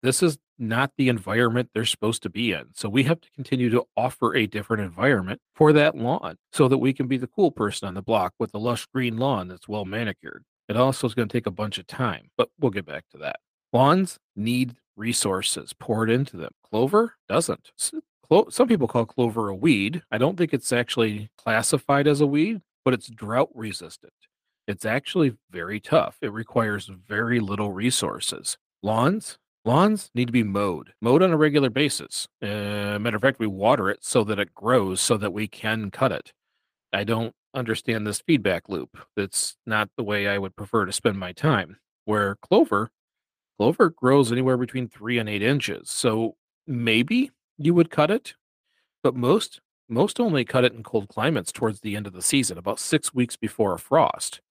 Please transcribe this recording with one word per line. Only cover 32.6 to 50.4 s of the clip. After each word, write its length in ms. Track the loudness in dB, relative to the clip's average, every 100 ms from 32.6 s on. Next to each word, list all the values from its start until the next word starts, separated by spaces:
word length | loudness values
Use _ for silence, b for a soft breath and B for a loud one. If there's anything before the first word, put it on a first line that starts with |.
| -4 -4 -4 -4
matter 160 | -2 0
of 60 |
fact, 180 | 0 2
we 80 | -2
water 420 | 2 4 4 2
it 160 | -2 -2
so 180 | 0
that 160 | 0 0
it 140 | -4
grows 480 | -4 2 2 2 0
so 160 | 0 0
that 160 | -2
we 140 | -4 -8
can 440 | -6 -4 -4 -4
cut 200 | -2 -2
it. 220 | -2 -10 _ _ _ _ _ _
I 100 | -4
don't 320 | -2 -2 -4 -10 _
understand 520 | -8 -4 -4 -2 -4 -4
this 160 | -4
feedback 480 | 0 0 0 -2 -4
loop. 280 | -8 -8 -14 -12 -6
That's 420 | -4 -4 -6 -8 -4
not 240 | -2 -2 -6
the 60 |
way 240 | -4 -2 -2
I 100 | -2
would 180 | -4 -10
prefer 300 | -4 -2 -2
to 80 |
spend 260 | 0 -2 -2
my 140 | -8
time. 440 | -4 0 0 -2 -10 _ _ -4
Where 300 | 0 -2 -4
clover, 560 | 2 2 4 0 -2 _ _ _ _ _ _ 0
clover 320 | 2 4 2
grows 420 | 4 4 6 4
anywhere 260 | 2 0 0
between 300 | -2 -6 -8
three 300 | -10 -4 -2
and 100 | -2
eight 160 | 0
inches. 460 | 2 0 -2 -8 -10
So 480 | -2 0 0 -2 -6 _ _ -8
maybe 640 | -4 2 2 4 2 0 _ _ -4
you 160 | 2
would 160 | 4 4
cut 220 | 2 2
it, 240 | 0 -4 -20 _ _ _ _ _ _
but 120 | -2 0
most, 460 | 2 2 0 -12 _ _ -6
most 300 | 0 0 0
only 260 | 0 0